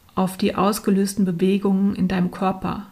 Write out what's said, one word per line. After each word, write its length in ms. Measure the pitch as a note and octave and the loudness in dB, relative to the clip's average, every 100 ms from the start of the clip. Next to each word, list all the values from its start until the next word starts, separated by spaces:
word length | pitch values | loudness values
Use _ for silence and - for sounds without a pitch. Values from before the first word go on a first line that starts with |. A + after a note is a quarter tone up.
| - | -8
auf 220 | - F#3 F#3 | -2 -2 0
die 180 | G3+ | -2
ausgelösten 680 | - F#3+ G3+ - G3 G3 G3+ | 0 0 0 2 2 2 0
Bewegungen 680 | F#3 E3+ F#3 G3 G3 F#3+ G3 | 0 2 2 2 2 2 0
in 140 | G3+ F3+ | 0 0
deinem 220 | F#3 F3+ | 0 -2
Körper. 560 | - F#3+ F#3+ F3 - - | -2 -4 -2 -6 -8 -10